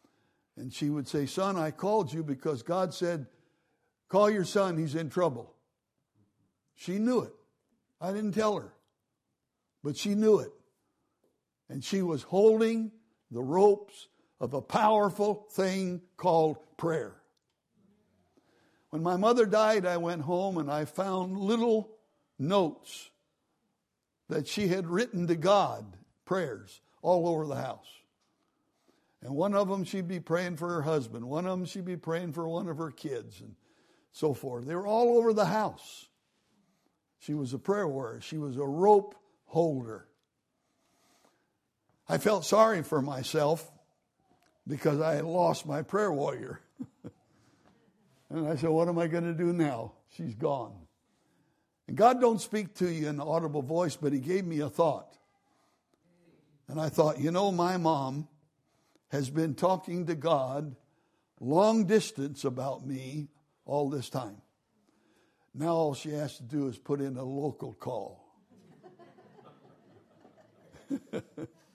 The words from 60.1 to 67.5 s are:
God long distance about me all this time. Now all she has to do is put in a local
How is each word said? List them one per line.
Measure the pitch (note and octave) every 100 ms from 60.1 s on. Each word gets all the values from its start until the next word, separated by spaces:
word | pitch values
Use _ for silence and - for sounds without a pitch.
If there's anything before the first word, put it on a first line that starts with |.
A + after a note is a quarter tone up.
| D#3+
God | D#3+ D3 C3 C#3+ D3+ B2+ _ _ _ _ _ -
long | B2 E3 G#3+ A3+ F#3
distance | G#3+ - - C#3+ C#3 C#3
about | B2+ C3+ B2+ C3
me | C3 C3 D3+ C#3+ _ _ _ -
all | C#3+ C#3
this | C#3+ -
time. | C3+ A2 G2+ _ _ _ _ _ _ _ _ _ _ _
Now | C3 E3
all | E3 D#3
she | C3+ D#3
has | D3 C#3+ -
to |
do | A#2 D3 C3+
is | A2+
put | - C#3+
in | C#3 B2+
a | C3
local | C#3 D3